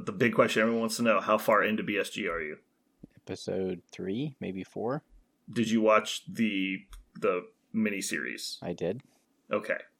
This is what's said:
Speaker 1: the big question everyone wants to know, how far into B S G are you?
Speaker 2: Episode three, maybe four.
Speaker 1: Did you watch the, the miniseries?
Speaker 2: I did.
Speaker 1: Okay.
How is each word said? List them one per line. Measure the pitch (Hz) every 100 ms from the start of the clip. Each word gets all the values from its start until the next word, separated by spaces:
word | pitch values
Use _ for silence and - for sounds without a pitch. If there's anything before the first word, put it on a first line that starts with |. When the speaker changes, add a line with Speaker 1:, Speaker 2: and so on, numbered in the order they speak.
| -
Speaker 1:
the |
big | 98 120 110
question | 117 117
everyone | 113 117
wants | 113 113
to |
know, | 117 101
how | - 107
far | - 107
into | 98 107
B | 95 101
S | 95
G | 107 95
are | 82
you? | 78 76 _ _ _ _ - _
Speaker 2:
Episode | - 95 - 95 95 90 -
three, | - 92 107 151 135
maybe | 95 92
four. | 90 - 113 139 - - _ _ -
Speaker 1:
Did | 120 110
you | 113
watch | 107 107 107 - -
the, | 95 110 98 95 95 - - - -
the | 104 90 - _ _
miniseries? | 110 107 98 92 78 62 57 - -
Speaker 2:
I | 90
did. | 87 85 120 - _ _ _ -
Speaker 1:
Okay. | 104 - - - _